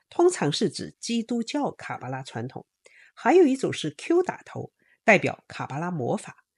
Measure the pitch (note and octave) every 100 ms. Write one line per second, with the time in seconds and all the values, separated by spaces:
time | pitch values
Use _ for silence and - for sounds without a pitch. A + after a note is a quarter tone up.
0 | _ - F4 F4+ D3+ - F#3+ - - -
1 | - A#3 A3+ A#3+ A3+ D4+ A#3+ - - B2
2 | B2 C3 C3 - B2 - - _ _ _
3 | _ - A3+ E4+ D#4+ C4 E3 - D#3 -
4 | - E4+ F4+ - - - - _ _ _
5 | - F#3+ C3 - - - B2+ C#3 F3 E3+
6 | B2 F#3+ - - _